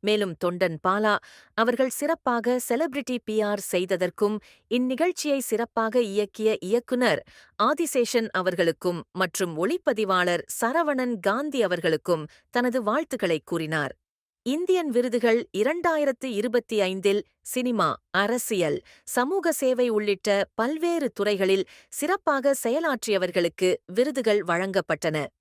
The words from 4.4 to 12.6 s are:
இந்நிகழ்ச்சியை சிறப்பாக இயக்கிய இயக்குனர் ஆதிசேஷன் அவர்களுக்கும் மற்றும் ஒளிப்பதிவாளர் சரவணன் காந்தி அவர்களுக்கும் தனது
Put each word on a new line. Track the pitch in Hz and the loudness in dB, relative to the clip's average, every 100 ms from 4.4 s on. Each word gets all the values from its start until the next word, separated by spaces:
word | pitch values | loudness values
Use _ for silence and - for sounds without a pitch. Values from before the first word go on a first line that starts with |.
| - - _ | -8 -20 _
இந்நிகழ்ச்சியை | 247 254 254 349 349 302 277 | -2 0 0 0 0 -2 -2
சிறப்பாக | 240 220 233 - 220 247 | 0 -4 -2 -2 0 2
இயக்கிய | 226 196 208 - 220 214 | 2 0 -2 0 0 0
இயக்குனர் | 180 226 - 247 247 156 - - - _ | 0 0 0 0 2 2 -2 -20 -20 _
ஆதிசேஷன் | 226 294 330 269 233 240 220 | 0 2 0 0 0 0 -2
அவர்களுக்கும் | 190 185 175 170 160 180 175 - | -2 -2 2 2 2 -2 -4 -8
மற்றும் | 180 185 - 185 156 | -2 -2 0 -4 -2
ஒளிப்பதிவாளர் | 190 349 - 226 202 185 180 175 - - | -2 0 -2 -2 2 2 2 0 -4 -4
சரவணன் | 233 302 311 269 247 226 | 0 2 0 0 -2 -2
காந்தி | 196 220 294 269 | -2 -2 -2 0
அவர்களுக்கும் | 202 180 165 156 - 165 151 - _ | 0 0 0 0 0 -2 -2 -16 _
தனது | 240 | -2